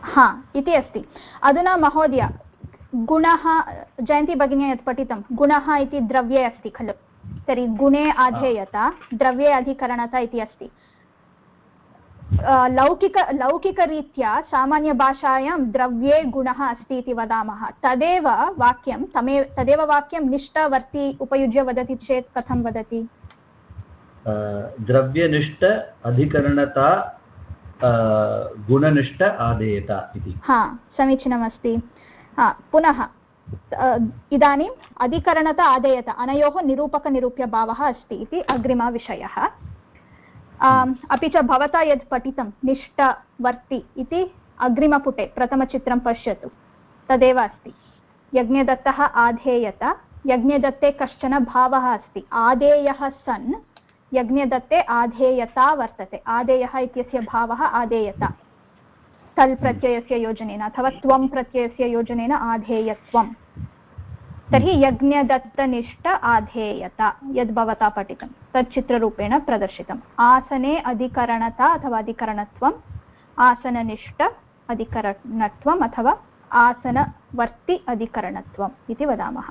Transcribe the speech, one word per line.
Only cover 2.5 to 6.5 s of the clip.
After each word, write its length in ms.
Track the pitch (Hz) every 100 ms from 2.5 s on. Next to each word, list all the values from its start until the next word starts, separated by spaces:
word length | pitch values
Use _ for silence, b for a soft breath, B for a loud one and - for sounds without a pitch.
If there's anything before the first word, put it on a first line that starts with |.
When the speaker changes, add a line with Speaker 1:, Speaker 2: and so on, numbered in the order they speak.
| _ - - -
Speaker 1:
गुणः, 680 | 247 226 311 320 339 330 320 - - - -
जयन्ती 340 | 226 294 302
भगिनी 360 | 330 277 277 277
यत् 140 | 254
पठितं, 380 | - 247 269 220 208
गुणः 440 | 233 285 294 285 294
इति 240 | 277 285
द्रव्ये 440 | 226 262 233 269
अस्ति 260 | 247